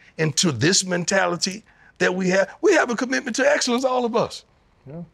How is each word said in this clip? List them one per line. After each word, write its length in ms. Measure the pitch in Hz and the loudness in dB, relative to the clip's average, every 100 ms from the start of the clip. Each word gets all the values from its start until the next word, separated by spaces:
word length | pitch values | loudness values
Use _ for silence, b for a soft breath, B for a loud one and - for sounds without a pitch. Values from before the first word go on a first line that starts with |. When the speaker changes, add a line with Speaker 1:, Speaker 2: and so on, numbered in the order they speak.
| b b | b b
Speaker 1:
into 340 | 156 - 175 | -2 0 -2
this 320 | 117 151 196 | 0 2 2
mentality 800 | 185 175 165 196 180 175 190 202 - b b b | 0 -4 0 0 0 -2 -6 -8 -16 b b b
that 160 | 180 | -2
we 140 | 180 185 | 0 0
have? 260 | 190 190 - | 2 0 0
We 140 | 381 | 4
have 160 | 320 254 | 4 2
a 40 | 226 | -2
commitment 380 | 254 262 262 247 | -2 -4 -2 0
to 140 | 277 | 2
excellence, 340 | 294 254 240 | 2 0 0
all 200 | 254 254 | 0 0
of 100 | 233 | 0
us. 300 | 220 - - - _ _ _ 131 | 0 -2 -6 -20 _ _ _ -18
Speaker 2:
Yeah. 160 | 165 170 | -16 -16